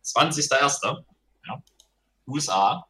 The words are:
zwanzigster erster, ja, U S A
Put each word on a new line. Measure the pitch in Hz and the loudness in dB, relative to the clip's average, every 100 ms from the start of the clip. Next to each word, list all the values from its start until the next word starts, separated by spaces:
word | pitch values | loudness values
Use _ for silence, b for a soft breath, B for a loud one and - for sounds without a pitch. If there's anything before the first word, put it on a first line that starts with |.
zwanzigster | - - 156 147 143 135 | -2 2 2 2 0 2
erster, | 143 - 113 160 - _ _ _ - | 2 0 -4 -6 -12 _ _ _ -16
ja, | 131 - _ _ _ _ _ - | -16 -16 _ _ _ _ _ -10
U | 143 | -6
S | 151 | -2
A | 190 196 180 - | 2 2 2 -8